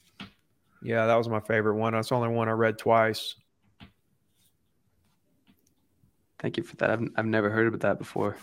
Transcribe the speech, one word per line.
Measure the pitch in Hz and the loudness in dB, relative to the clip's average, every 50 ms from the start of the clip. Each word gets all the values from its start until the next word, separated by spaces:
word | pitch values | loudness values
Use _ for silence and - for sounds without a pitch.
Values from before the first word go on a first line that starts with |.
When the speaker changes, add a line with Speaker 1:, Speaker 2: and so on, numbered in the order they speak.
| _ _ _ - - - - _ _ _ _ _ _ _ _ _ | _ _ _ -20 -20 -20 -20 _ _ _ _ _ _ _ _ _
Speaker 1:
Yeah, | - 120 117 113 110 | -6 -2 0 2 2
that | 113 117 | 4 4
was | 117 117 117 | 2 2 0
my | 113 107 | -2 -4
favorite | - - 113 110 104 107 104 | -2 0 0 2 2 2 0
one. | 107 110 113 110 | 0 0 0 0
That's | 113 117 - | -2 -2 0
the | 131 | 0
only | 123 120 117 | 0 0 0
one | 117 117 113 110 | 0 0 0 0
I | |
read | 113 110 117 110 107 | 2 2 2 0 0
twice. | - - 113 113 113 113 110 110 - - - - - _ _ _ _ _ _ _ - - - _ _ _ _ _ _ _ _ _ _ _ _ _ _ _ _ _ _ _ _ _ _ _ _ _ _ _ _ _ _ _ _ _ _ _ _ _ _ _ _ _ _ _ _ _ _ _ _ _ - | 0 2 4 4 4 4 2 0 -4 -8 -10 -12 -14 _ _ _ _ _ _ _ -20 -20 -20 _ _ _ _ _ _ _ _ _ _ _ _ _ _ _ _ _ _ _ _ _ _ _ _ _ _ _ _ _ _ _ _ _ _ _ _ _ _ _ _ _ _ _ _ _ _ _ _ _ -8
Speaker 2:
Thank | - - - | -6 -6 -4
you | - - | -6 -8
for | - - | -8 -4
that. | - 90 101 | -2 0 0
I've, | 107 113 117 - - | 0 0 -2 -4 -4
I've | - 110 | -4 -2
never | 110 110 110 104 101 | 0 0 0 0 0
heard | 107 110 113 113 107 | 2 2 2 0 0
of | 113 | 0
that | 107 101 95 | 0 0 0
before. | - - - - - 107 104 101 - | -2 -6 -8 -4 -4 -2 -4 -4 -8